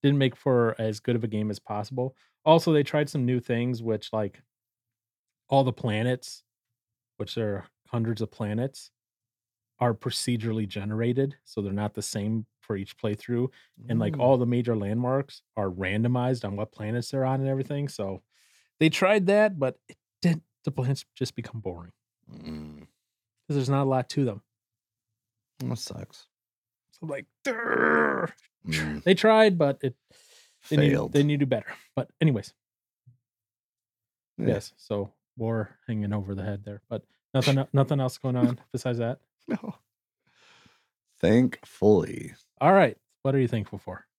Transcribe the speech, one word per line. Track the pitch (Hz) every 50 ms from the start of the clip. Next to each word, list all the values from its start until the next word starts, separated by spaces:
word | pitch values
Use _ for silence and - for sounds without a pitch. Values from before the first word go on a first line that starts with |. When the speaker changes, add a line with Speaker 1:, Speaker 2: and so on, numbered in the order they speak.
Speaker 1:
didn't | - 139 143 143
make | 135 131 123
for | - - 143 131 120 117 113 110 -
as | 113 110 107 104
good | _ - 120
of | 117
a | 113 107
game | 107 107 107 107
as | 104 -
possible. | _ - 107 104 104 - 135 127 123 131 _ _ _ _ _ _ _
Also, | 156 160 165 - 170
they | 156 151
tried | 139 - - 151 151 143
some | - 151 123
new | 123 127 123
things, | 117 - 120 117 120 123 123 113
which, | 117 113 110 104 - -
like, | - 110 107 98 - - _ _ _ _ _ _ _ _ _ _ _ _ _ _ _ _ _ _ _ _ _ _
all | 139 139 131
the | 127
planets, | 113 - - 120 107 107 113 123 127 123 - - - - _ _ _ _ _ _ _ _ _ _ _ _ _ _ _ _
which | 101 - -
there | 117 113 104 101
are | 98 90 - _ _ _ _
hundreds | - 120 113 113 113 107
of | 113 -
planets, | - - 110 104 107 113 123 139 _ - - - _ _ _ _ _ _ _ _ _ _ _ _ _ _ _ _ _ _
are | 127 123 113
procedurally | - - 123 - - - - 120 113 107 117 110 110 110
generated, | 98 - 104 98 104 107 110 117 120 123 135 135 139 143 _ _
so | - - 110
they're | 101 101
not | 95 101 104 104 _
the | -
same | 101 - - 107 101 107 110 113 107 _ _ _
for | _ _ 110
each | 98 98 - -
playthrough. | _ - 110 107 104 - - 120 120 123 127 _ _ _ _ _ - 117 120
And, | - 156
like, | 170 170 156
Speaker 2:
Mm. | 139
Speaker 1:
all | 123 127 135 123
the | 123
major | 117 123 120 120 120 117
landmarks | 110 101 98 107 120 123 123 131 139 139 139 - - _ _ _
are | 110 101 95
randomized | 90 90 95 92 98 107 113 120 123 123 123 127 131 120 -
on | 101 101
what | 101 110 -
planets | _ - 107 107 113 120 113 -
they're | - 135 131
on | 131 135 139
and | 135 135
everything. | 135 135 131 - 147 143 143 139
So | - - 104 95 95 87 _ _ _ _ _ _ _ _ _ _ _ _
they | 156 160
tried | - - 190 185 214 214 185
that, | 180 202 208 214 214 196 156
but | 139 131 123 _ _ _
it | - _ _ _ _ _
didn't, | - 175 160 160 _ _ _ _ _
the | 156
planets | 139 - 127 127 139 - - _ _
just | - 131 - -
become | - 113 - - 113
boring | 104 95 85 85 85 87 _ _ _ _ _ _ _ -
Speaker 2:
Mm. | - 73 73 78 78 76 76 76 76 73
Speaker 1:
'cause | 78 _ _ _ _ _ _ _ _ _ _ _ _ - 147
there's | 143 131 127
not | 139 139 139
a | 135
lot | 135 127 123 _
to | - 147 139
them. | 120 101 - _ _ _ _ _ _ _ _ _ _ _ _ _ _ _ _ _ _ _ _ _ _ _ _
Speaker 2:
That | 131 127 120 113
sucks. | - - - - 92 - _ - - _ _ _ _ _ _ _ _ _ _ _ _ _
Speaker 1:
So, | _ _ 170
like, | 156 143 135 - _ _ _ _
"Durr." | 277 233 226 233 226 - - - - 226 226 - - - - 175 - - _ _ _ _ _ _
Speaker 2:
Mm. | - 80 76 78 76 76 73
Speaker 1:
They | - 175 196
tried, | - - 220 220 220 220 214 185 170
but | 156 139 139 -
it, | - 131 123 _ _ _ _ _ _ _ - - _ _ _ _ _ -
they | 151
need, | 147 147 143
Speaker 2:
Failed. | 135 143 - -
Speaker 1:
they | - 143 143
need | 147 147 143
to | 143
do | 131
better. | 127 127 - - - - - _ _
But | - 123 - _ _
anyways. | 165 156 131 101 - - _ _ _ _ _ _ _ _ _ _ _ - _ _ _ _ _ _ _ _ _ _ _ _ _ _ _ _ _ _ _ _ _ _ _ _ _
Speaker 2:
Yeah. | - 117 120
Speaker 1:
Yes. | 110 101 - - _
So | _ - - 107 101 98 101 _ _ _ _ _
war | - 113 113 113 113 107 - - _ _
hanging | - 113 107 104 101
over | 104 104 98 98 101
the | 95 95
head | 104 101 98 101
there, | 104 101 101 _ _
but | 120 104 _ _ _ _ _ _ -
nothing, | 135 123 - 135 135 135 -
nothing | - 135 135 - 151 139
else | 131 127 - -
going | - 131 123
on | 123 123 120 127 - -
Speaker 2:
<laughs> | _
Speaker 1:
besides | - 123 - 127 120 117
that. | 117 117 135 - _ _ _ _ _ -
Speaker 2:
No. | 262 - - 226 - _ _ _ _ _ _ _ _ _ _ _ _ _ _ _ _ _ _ _ _ _ _ _ _ _ _ _ _ _
Thankfully. | - 85 107 120 127 123 - - - - - - 92 104 107 90 - - - - - 120 - _ _ _ _ _
Speaker 1:
All | 135 156
right. | 190 196 175 120 - _ _ _ _ _
What | _ 135 135
are | 139
you | 131 113
thankful | - 113 98 - - 98
for? | _ - 80 - - _ _